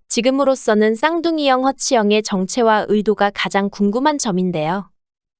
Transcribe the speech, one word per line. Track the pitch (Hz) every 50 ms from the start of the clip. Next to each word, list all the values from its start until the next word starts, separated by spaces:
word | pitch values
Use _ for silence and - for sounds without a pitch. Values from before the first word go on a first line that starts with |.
| _ _
지금으로서는 | - 240 214 262 262 269 277 269 262 - - 240 214 208 214 220 226
쌍둥이형 | 226 302 311 330 339 311 339 320 311 294 269 254 254 262
허치영의 | 269 269 - - - 269 226 208 208 208 214
정체와 | 214 - 208 185 190 180 - 254 233 220 214 208 180 -
의도가 | 208 214 196 214 202 - 202 202 -
가장 | - - 180 - 196 202 202
궁금한 | - - 202 202 202 254 277 311 294 277
점인데요. | - 233 175 185 185 185 165 156 151 160 180 202 185 - _ _ _ _ _ _ _ _ _